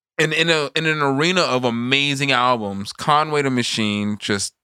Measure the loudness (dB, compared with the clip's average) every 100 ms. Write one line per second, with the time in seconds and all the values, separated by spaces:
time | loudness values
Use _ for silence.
0 | _ -2 0 2 2 2 0 -2 0 0
1 | 0 2 2 2 2 2 0 -2 0 0
2 | 0 -2 0 2 2 2 -2 -6 -10 -6
3 | 0 2 2 0 0 0 -2 -2 -2 -2
4 | -4 -4 -4 -4 -4 _